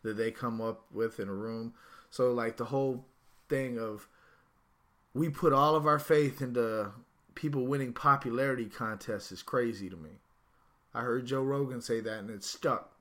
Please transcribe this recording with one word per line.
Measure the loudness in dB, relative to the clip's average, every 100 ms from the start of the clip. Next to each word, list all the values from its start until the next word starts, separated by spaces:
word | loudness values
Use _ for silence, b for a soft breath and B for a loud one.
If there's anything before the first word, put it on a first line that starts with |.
that | -6 -2
they | -2
come | -2 -4 -2
up | -4 -6 -8
with | -2 -2 -2
in | -6
a |
room. | -4 -6 -6 -8 -12 B B B
So, | 0 2
like, | 4 0 -2
the | -2
whole | 0 0 -2 -8 _ _ _ -4
thing | -2 -2 -4
of | -4 -6 -12 b b b b b _ _ _ _ _
we | -2 -2
put | 2 4
all | 6 6 6
of | 4
our | 4
faith | 6 6 4 2
into | -2 0 0 0 -4 -8 -20 _ _ -6
people | -2 0 0
winning | 0 -2
popularity | 2 4 4 2 0 0 0 -4
contests | -4 -4 -4 -4 -6 -6
is | -12
crazy | -4 0 0 -2 -8
to | -10
me. | -14 -18 _ _ _ b b b _
I | -6
heard | -2 -2 0
Joe | 0
Rogan | 0 0 -2 -4
say | -2 -2
that, | -2 -6
and | -8
it | -10
stuck. | -10 -2 0 0 -4 _